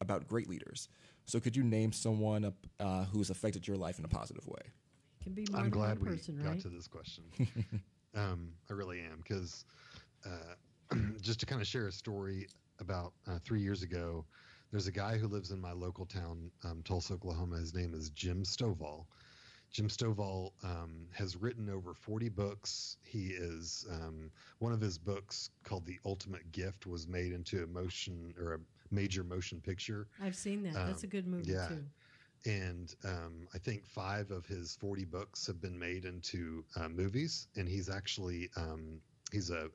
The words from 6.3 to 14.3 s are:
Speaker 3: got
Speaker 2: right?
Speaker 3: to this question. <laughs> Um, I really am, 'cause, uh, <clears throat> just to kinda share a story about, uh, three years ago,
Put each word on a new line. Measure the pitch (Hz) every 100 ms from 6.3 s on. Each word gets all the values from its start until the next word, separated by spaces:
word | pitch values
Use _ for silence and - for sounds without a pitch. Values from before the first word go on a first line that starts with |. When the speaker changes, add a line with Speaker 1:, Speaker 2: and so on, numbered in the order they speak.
| 143
Speaker 3:
got | 151
Speaker 2:
right? | 170
Speaker 3:
to | 95
this | 87 -
question. | 82 82 - 85 -
<laughs> | 117 117 104 107 - _ _ 104
Um, | 101 87 85 85 -
I |
really | 101 92 90
am, | 82 80
'cause, | - 98 87 - - - - - - _ 101
uh, | 85 82 90 - - -
<clears throat> | 117 104 107
just | 98 110
to | -
kinda | 135
share | 101 131 101
a |
story | 90 113 101 98 98 98 - _ -
about, | 92 92 90 - -
uh, | 87
three | - 110
years | 101 95
ago, | 87 87 85 82 80